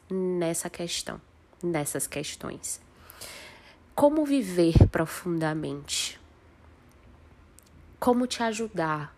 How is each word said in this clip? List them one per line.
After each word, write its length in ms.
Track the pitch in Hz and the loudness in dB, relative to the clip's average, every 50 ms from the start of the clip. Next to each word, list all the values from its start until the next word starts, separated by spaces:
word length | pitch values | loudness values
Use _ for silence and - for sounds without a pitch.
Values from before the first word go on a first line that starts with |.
| _ - | _ -6
nessa 640 | 190 190 185 185 180 175 170 165 170 165 - 180 | -4 -2 -2 0 0 0 0 0 -2 -2 -4 -6
questão, 500 | - - 175 170 - - - - - - - - - - - _ - - | -8 -8 -6 -6 -4 -6 -6 -8 -10 -12 -14 -20 -20 -20 -20 _ -14 -4
nessas 440 | - 175 165 151 143 - - 143 - | -2 0 0 0 -2 -2 -2 -4 -4
questões. 760 | - - 143 139 - - - - - - - - - - - - - - - - - - - - - - - - - - - - - - - - - - | -4 -6 -6 -6 -6 -10 -8 -10 -10 -10 -10 -8 -8 -8 -10 -12 -20 -20 -20 -20 -20 -18 -16 -16 -16 -16 -16 -18 -18 -20 -20 -20 -20 -20 -20 -20 -8 2
Como 300 | - 285 294 302 311 302 | 4 4 6 6 4 2
viver 640 | 277 277 277 220 185 180 175 170 165 165 - 170 165 | 2 2 0 0 0 2 4 4 6 8 8 8 8
profundamente? 1300 | - 165 165 156 - - - 180 170 160 160 156 156 156 147 139 139 143 143 - - - - - - - - - - - - - - - - - - - - - - - - - - - - - - - - - - - - - - - - - - - | 6 0 -2 -2 -6 -8 -4 -4 -2 -2 -2 -2 -2 -2 -4 -6 -8 -10 -8 -6 -4 -4 -4 -6 -8 -14 -20 -20 -20 -20 -20 -20 -20 -20 -20 -20 -20 -20 -20 -20 -20 -20 -20 -20 -20 -20 -20 -20 -20 -20 -20 -20 -20 -20 -20 -20 -20 -20 -20 -20 -12 0
Como 260 | - 247 247 247 254 | 2 2 4 4 2
te 160 | 247 - - | -2 -2 -2
ajudar 720 | 233 226 220 214 226 214 - 170 160 160 156 151 147 - - | -2 -2 -2 -4 -6 -6 -2 -2 -2 -2 -2 -4 -6 -10 -14